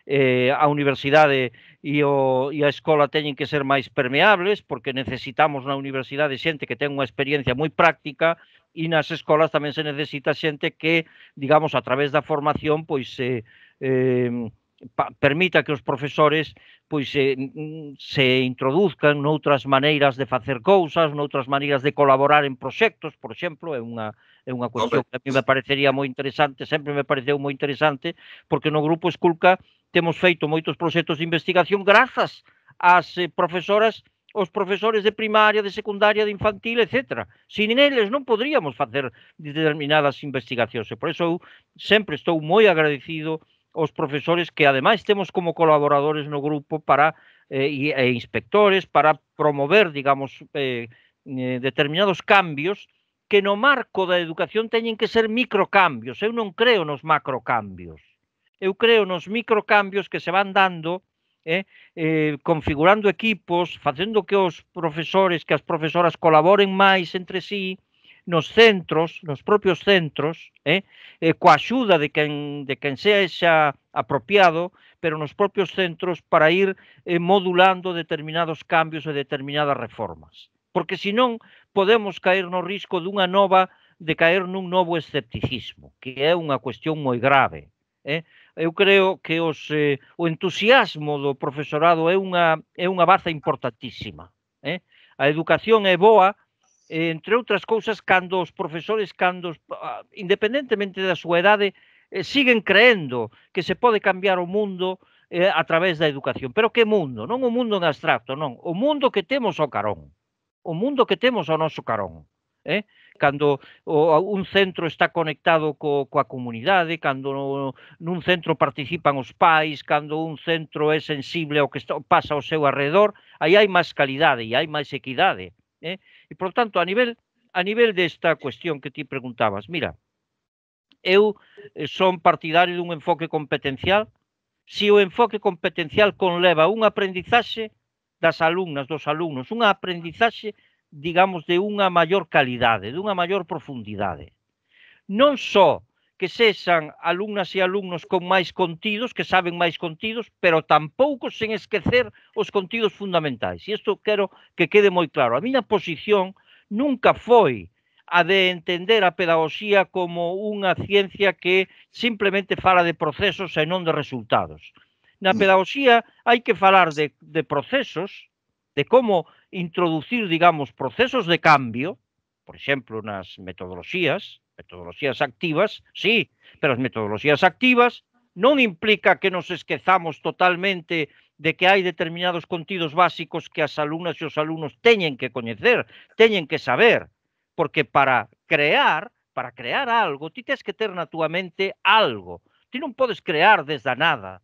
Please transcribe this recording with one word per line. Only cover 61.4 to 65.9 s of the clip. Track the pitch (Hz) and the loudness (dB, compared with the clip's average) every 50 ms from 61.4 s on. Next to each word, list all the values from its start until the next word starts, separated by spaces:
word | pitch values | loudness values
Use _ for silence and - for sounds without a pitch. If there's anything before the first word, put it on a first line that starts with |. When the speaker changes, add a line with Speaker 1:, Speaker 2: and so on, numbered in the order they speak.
| - 160 | -8 -4
Speaker 1:
eh, | 165 190 190 _ _ _ _ _ - | -4 -4 -4 _ _ _ _ _ -8
eh, | 170 160 156 160 156 151 151 147 139 - | -4 -2 0 0 0 0 -2 -2 -4 -2
configurando | - 170 156 - - 151 139 156 185 208 214 202 202 | -2 -2 -2 0 -4 -2 2 4 4 4 4 2 0
equipos, | 175 - 226 226 214 170 _ - 175 175 180 160 - - | -2 0 -2 -2 -2 -2 _ -4 -2 -2 -2 -2 -6 -8
facendo | - 147 135 143 185 220 220 214 180 - | -6 -6 -4 -4 -4 -2 -2 -2 -2 0
que | 202 | 0
os | 202 190 175 - - - _ - | 0 0 0 -2 -6 -16 _ -12
profesores, | 175 165 160 143 165 156 - - 190 196 185 175 147 - - | -6 -6 -6 -4 -6 -6 -2 2 2 2 2 0 -2 -2 -2
que | 165 | -2
as | 143 - | -2 -2
profesoras | - 180 151 160 156 | -2 -6 -4 -2 -2